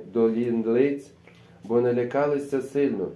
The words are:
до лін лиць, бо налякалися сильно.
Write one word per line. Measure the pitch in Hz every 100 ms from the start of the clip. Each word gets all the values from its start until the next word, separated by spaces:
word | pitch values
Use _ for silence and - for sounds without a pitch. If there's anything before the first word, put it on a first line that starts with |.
| 98
до | 113 113
лін | 113 120 113 110
лиць, | 120 143 139 - - - - - - 101
бо | 120
налякалися | 123 120 120 139 147 139 - 135
сильно. | 123 143 135 101 90